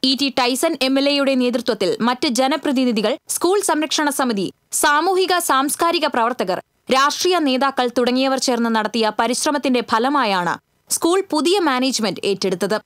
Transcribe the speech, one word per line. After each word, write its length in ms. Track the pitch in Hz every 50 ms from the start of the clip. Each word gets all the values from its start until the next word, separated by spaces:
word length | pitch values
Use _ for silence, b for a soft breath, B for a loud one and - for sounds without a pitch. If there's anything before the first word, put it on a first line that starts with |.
| - 262
ഇ 20 | 269 247
ടി 80 | 285 277 - -
ടൈസൺ 340 | 254 247 262 254 - 330 330 269 254
എം 80 | 262 269 277
എൽ 60 | 277 285
എയുടെ 240 | 285 285 277 269 269 254 247
നേതൃത്വത്തിൽ 480 | 247 226 262 247 - 226 208 202 180 156 - 208
മറ്റ് 220 | 240 254 247 - 311 240 214
ജനപ്രതിനിധികൾ, 760 | 262 269 269 214 - 294 277 247 262 247 233 202 202 214 262 330 _ _ -
സ്കൂൾ 240 | - - 339 381 415 381 -
സംരക്ഷണ 400 | 330 302 311 311 - 320 302 294 277 -
സമിതി, 280 | 277 247 233 202 185 - - _ _ _ - -
സാമൂഹിക 540 | - 311 294 294 320 370 381 359 381 320 370 349 339 -
സാംസ്കാരിക 580 | 294 262 269 294 254 - 339 339 339 349 294 294 -
പ്രവർത്തകർ, 440 | 262 226 226 254 - 220 180 185 - - _ _ _ _ _ 240
രാഷ്ട്രീയ 440 | 262 269 294 277 - - 359 370 349 311 277
നേതാക്കൾ 380 | 254 254 262 277 269 - 254 247 233 -
തുടങ്ങിയവർ 420 | 247 233 240 254 262 269 262 269 -
ചേർന്ന് 240 | - 247 233 233 233 226
നടത്തിയ 360 | 220 214 214 - 233 220 214 214 -
പരിശ്രമത്തിന്റെ 640 | 233 233 254 - - 311 294 294 285 285 254 247 226 - -
ഫലമായാണ് 600 | 220 226 262 294 285 254 214 196 185 175 170 151 - _ _ _ _ _ _ -
സ്കൂൾ 220 | - - 330 349 392 381 - -
പുതിയ 240 | 302 294 339 359 415 370 302
മാനേജ്മെന്റ് 560 | 262 247 254 269 247 - 220 208 175 - - 196
ഏറ്റെടുത്തത്. 460 | 202 190 - 190 185 175 202 190 214 214 -